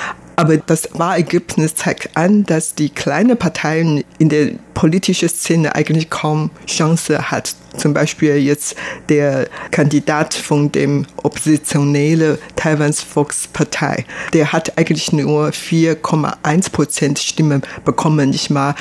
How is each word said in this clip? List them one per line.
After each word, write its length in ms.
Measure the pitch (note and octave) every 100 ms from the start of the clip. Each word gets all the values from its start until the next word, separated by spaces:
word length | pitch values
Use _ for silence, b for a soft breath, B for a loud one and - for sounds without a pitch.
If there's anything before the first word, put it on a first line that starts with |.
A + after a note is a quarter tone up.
| B B - -
Aber 220 | D#3+ C3
das 320 | - D#3+ -
Wahlergebnis 840 | - E3+ F3 D3+ F3 - - D#3 -
zeigt 420 | F3 - - -
an, 260 | F3+ G#3
dass 300 | G3 D#3 -
die 160 | - D3+
kleine 460 | - - D3 A#3 A#3+
Parteien 680 | F3 - D3 D#3+ E3 D3 - -
in 120 | D#3
der 240 | D3+ C#3+ - -
politischen 560 | - D#3+ F3+ - F3+ E3+
Szene 460 | - - E3 D3+ -
eigentlich 340 | D3+ D#3+ D#3+
kaum 400 | - D3+ D3+ D#3 - -
Chance 640 | - D#3+ E3 - D3 C#3+
hat. 240 | A#2+ - - - -
Zum 160 | D3+
Beispiel 440 | C#3+ D3+ - D3+ C#3+
jetzt 380 | C#3 C#3+ - B B B -
der 380 | D3 C#3+ C3+ - B B
Kandidat 640 | - D3 D3 C#3+ D3+ D3+
von 380 | - - D3 D3
dem 340 | C#3 C#3+ C#3+ - -
oppositionellen 1200 | - - D#3 D3+ - D3 C#3+ C#3+ D3+ E3 D#3 C#3+ B -
Taiwans 460 | D#3+ D3+ D3 D3+
Volkspartei. 1040 | - D#3 D3 - - - D3 - C#3+ - - B B
Der 180 | E3 D3+
hat 240 | E3 - -
eigentlich 340 | E3 D3+ -
nur 380 | D#3 C#3+ D3+ D3+
vier 440 | - - E3 D#3+ D#3+
Komma 400 | - D#3 C#3+ -
eins 300 | D3 D#3+ -
Prozent 480 | - C#3+ - D3 C#3+
Stimmen 420 | - - D#3 C#3 B B -
bekommen, 460 | - E3 D#3 C3+
nicht 180 | C3+ -
mal 240 | C#3+ C#3 C#3+